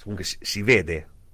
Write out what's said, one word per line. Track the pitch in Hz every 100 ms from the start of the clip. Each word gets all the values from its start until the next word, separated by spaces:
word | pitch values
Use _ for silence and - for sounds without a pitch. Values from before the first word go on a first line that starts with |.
comunque | 104 98 87
si, | -
si | - 104
vede. | 104 110 85 78 - - -